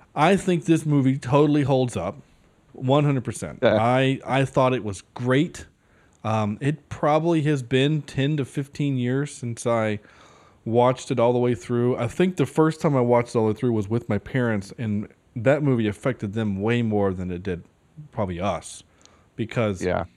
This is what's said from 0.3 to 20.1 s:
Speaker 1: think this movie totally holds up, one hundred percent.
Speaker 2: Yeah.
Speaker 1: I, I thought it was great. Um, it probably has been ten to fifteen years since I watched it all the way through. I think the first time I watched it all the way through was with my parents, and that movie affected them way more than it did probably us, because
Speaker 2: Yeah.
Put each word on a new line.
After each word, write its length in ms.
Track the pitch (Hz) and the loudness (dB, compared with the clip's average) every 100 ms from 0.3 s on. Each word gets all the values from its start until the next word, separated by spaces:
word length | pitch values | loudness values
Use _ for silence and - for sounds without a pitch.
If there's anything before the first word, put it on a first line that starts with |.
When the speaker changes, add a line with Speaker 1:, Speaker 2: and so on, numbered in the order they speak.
| 196 | 4
Speaker 1:
think 260 | 185 175 | 2 0
this 220 | - 160 156 | 2 2 2
movie 320 | 143 131 135 | 2 2 0
totally 460 | 120 143 151 147 | 2 4 4 2
holds 340 | 131 135 127 95 | 2 2 0 -2
up, 180 | 87 - - _ _ _ _ | -6 -8 -18 _ _ _ _
one 320 | - 127 143 | -8 0 2
hundred 220 | 147 135 113 | 2 0 -4
percent. 340 | - 87 - | -8 -10 0
Speaker 2:
Yeah. 140 | 117 107 | 2 4
Speaker 1:
I, 460 | 117 127 135 131 - | 4 2 2 0 -2
I 200 | 131 135 | 0 0
thought 280 | - 127 | 2 2
it 120 | 127 107 | 0 -4
was 160 | 95 - - | -10 -14 -6
great. 500 | 123 135 170 - - _ _ _ _ _ | 0 2 0 -6 -20 _ _ _ _ _
Um, 340 | 110 110 104 107 | -4 -2 -2 -2
it 260 | 139 156 - | -4 -4 -10
probably 540 | - 151 156 165 165 | -4 0 2 2 0
has 200 | 147 143 | 0 -2
been 420 | 117 131 143 156 | 0 2 2 0
ten 340 | - - 139 156 | -4 -2 -2 -2
to 80 | 127 | -4
fifteen 500 | - 139 - 147 131 | -6 -8 -4 -2 -2
years 360 | 123 131 143 | -2 -2 -4
since 340 | - 120 117 120 | -8 -10 -6 -2
I 320 | 117 110 104 - - - - - _ | 0 0 -4 -10 -20 -20 -20 -20 _
watched 480 | 113 117 123 131 - | -2 2 4 2 -2
it 80 | 123 | 2
all 140 | 117 | 2
the 60 | 123 | 2
way 160 | 123 120 | 0 -2
through. 420 | - 120 120 127 | -2 0 0 0
I 100 | 117 | -4
think 300 | - 185 185 | 0 0 0
the 80 | - | -2
first 340 | - 160 - | 2 2 2
time 160 | 165 135 | 0 2
I 60 | |
watched 340 | 120 120 117 117 | 4 4 2 0
it 20 | |
all 100 | 110 | 0
the 60 | |
way 60 | 107 | 0
through 140 | 123 | 0
was 160 | 110 101 | 0 -2
with 180 | 117 - | -4 -2
my 100 | 104 | -4
parents, 540 | - 131 120 107 - - | -2 -2 0 -2 -6 -8
and 320 | 113 104 - _ _ 120 | -4 -4 -6 _ _ -2
that 260 | 117 147 | 2 2
movie 280 | 143 120 107 | 2 0 0
affected 420 | 101 139 120 107 | -2 -4 -4 -6
them 300 | 110 110 95 | -4 -4 -2
way 200 | 107 120 | 0 0
more 300 | 113 104 98 | 0 0 0
than 180 | 92 90 | -2 -6
it 120 | 87 | -8
did 200 | 95 85 - _ _ - 151 | -6 -8 -10 _ _ -20 -12
probably 260 | - 95 85 | -6 -6 -4
us, 420 | 98 85 - - - _ _ _ _ - | -4 -4 -8 -20 -20 _ _ _ _ -10
because 480 | 107 127 107 92 | -6 -2 -2 -2
Speaker 2:
Yeah. 220 | 92 87 90 | -2 -4 -6